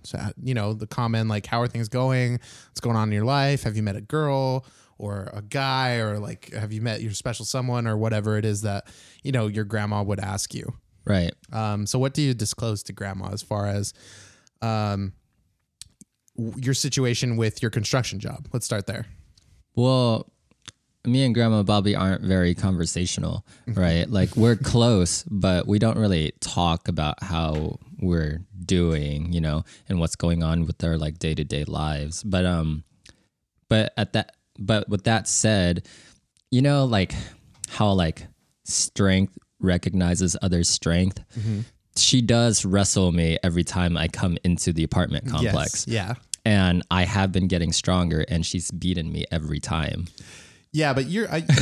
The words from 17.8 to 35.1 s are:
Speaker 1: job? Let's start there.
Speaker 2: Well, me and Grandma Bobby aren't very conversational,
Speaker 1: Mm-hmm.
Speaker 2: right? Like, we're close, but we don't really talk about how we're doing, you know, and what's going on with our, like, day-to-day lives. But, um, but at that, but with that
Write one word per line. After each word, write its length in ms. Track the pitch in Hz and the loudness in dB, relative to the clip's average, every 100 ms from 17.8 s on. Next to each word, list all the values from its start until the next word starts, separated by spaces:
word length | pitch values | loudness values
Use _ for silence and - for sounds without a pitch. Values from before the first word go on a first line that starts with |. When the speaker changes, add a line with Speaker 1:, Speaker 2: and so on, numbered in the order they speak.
| 110 131 117 98 | 0 0 -2 -6
Speaker 1:
job? 280 | 107 - - | -10 -12 -8
Let's 120 | 123 - | -6 -4
start 220 | 107 98 | -4 -4
there. 180 | 113 120 - - _ _ _ _ - | -8 -10 -14 -20 _ _ _ _ 0
Speaker 2:
Well, 560 | 123 131 120 110 - _ _ _ - - _ _ 120 | 4 4 4 2 -2 _ _ _ -20 -20 _ _ 0
me 180 | 127 | 2
and 100 | 135 | 4
Grandma 300 | 113 117 110 | 4 4 4
Bobby 320 | 101 104 98 101 | 4 4 4 2
aren't 260 | 92 95 | 2 0
very 300 | - 95 87 | 2 4 4
conversational, 920 | 92 98 90 82 87 90 - 85 85 - - - | 2 0 0 0 -2 -2 -2 -4 -4 -10 -14 -6
Speaker 1:
Mm-hmm. 120 | 104 | 0
Speaker 2:
right? 300 | 87 82 - | 2 2 2
Like, 260 | 101 90 - | 2 2 4
we're 200 | 113 110 | 4 4
close, 680 | - 120 117 107 87 - - | 2 4 4 4 2 0 -4
but 380 | 101 95 90 - | 0 2 2 2
we 120 | 101 | 2
don't 180 | 113 110 | 2 2
really 360 | 107 87 78 - | 2 2 0 -4
talk 460 | - - 87 85 - | -6 0 2 0 -2
about 360 | 80 76 - | -2 -2 -4
how 560 | 92 82 80 78 80 - - - | -4 -2 -2 -2 -4 -6 -14 -4
we're 420 | 92 85 76 80 92 95 87 | 0 0 0 -4 -10 -12 0
doing, 680 | 92 87 78 73 73 82 | 2 4 2 -2 -4 -2
you 80 | 85 | 0
know, 240 | 78 76 - - - | 0 -2 -4 -12 -4
and 120 | 92 | 0
what's 160 | 82 - | 0 0
going 280 | 87 85 | 0 0
on 220 | 80 82 80 | 2 0 0
with 180 | - | -2
our, 140 | 82 82 | -2 -2
like, 220 | 76 82 | -2 -4
day-to-day 440 | 82 76 76 73 73 | -4 -2 -2 -4 -4
lives. 580 | 76 76 73 73 82 | -4 -4 -4 -6 -8
But, 220 | 107 92 90 | -2 0 2
um, 380 | 87 80 78 - _ - - _ _ _ _ - | 2 0 -4 -8 _ -20 -20 _ _ _ _ 0
but 240 | 110 107 - | 2 2 -2
at 160 | 101 | -2
that, 220 | 110 - _ _ - | -2 -4 _ _ -10
but 300 | 98 110 - | 0 0 0
with 140 | 101 | -2
that 220 | 117 | 2